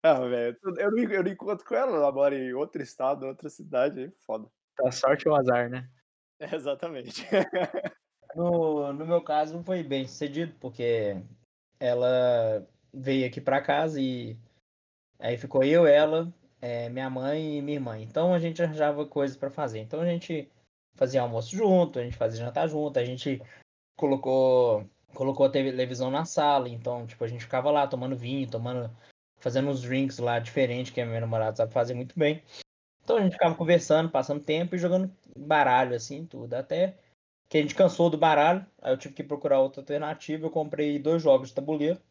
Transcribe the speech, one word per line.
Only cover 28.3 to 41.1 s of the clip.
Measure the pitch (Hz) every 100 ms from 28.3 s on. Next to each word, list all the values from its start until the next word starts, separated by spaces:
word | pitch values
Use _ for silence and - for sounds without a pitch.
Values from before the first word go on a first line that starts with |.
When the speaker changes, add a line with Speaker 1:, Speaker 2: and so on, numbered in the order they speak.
| 135 127
Speaker 3:
tomando, | 113 117 127 113 - _ _ _ _
fazendo | 127 127 139
uns | 135
drinks | 123 131 135 -
lá | 120 120
diferentes, | 117 - 127 120 127
que | -
a | 120
minha | 113
namorada | 113 113 110 110
sabe | 113
fazer | 127 117 123
muito | 127 -
bem. | 151 156 _ - - _ _ _
Então | - 233
a |
gente | 190
ficava | - 170 -
conversando, | 165 175 - 156 165
passando | 139 127 147
tempo | 143 156 175 180
e |
jogando | 175 185 190 - _ -
baralho, | 147 151 135 127 127 120
assim, | - 139 165
tudo. | 123 117 120
Até | 131 160 190 190 _ _ _ _ _
que | 156
a |
gente | 147
cansou | - 185 175 170
do | 160
baralho, | 160 151 151 185 190 _
aí | -
eu | 131
tive | 143
que | -
procurar | 143 147 147 135
outra | 135 135
alternativa. | 135 147 151 151 - 156 156
Eu |
comprei | 160 151 - 147 147
dois | 139